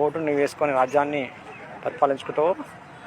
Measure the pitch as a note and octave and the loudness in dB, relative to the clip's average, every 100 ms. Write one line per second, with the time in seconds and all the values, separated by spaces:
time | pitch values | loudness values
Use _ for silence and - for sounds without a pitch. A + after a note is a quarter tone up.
0 | D3 D#3+ D#3 C#3+ C#3+ - D3 C3 B2+ C#3+ | 0 0 0 2 2 2 0 2 4 4
1 | D3 D3 B2 - - - - - C3 - | 2 0 -4 -10 -16 -16 -16 -8 -6 2
2 | C#3+ C3+ - C#3+ D#3+ F#3+ C4+ - - - | 2 2 -2 0 2 0 -6 -14 -18 -18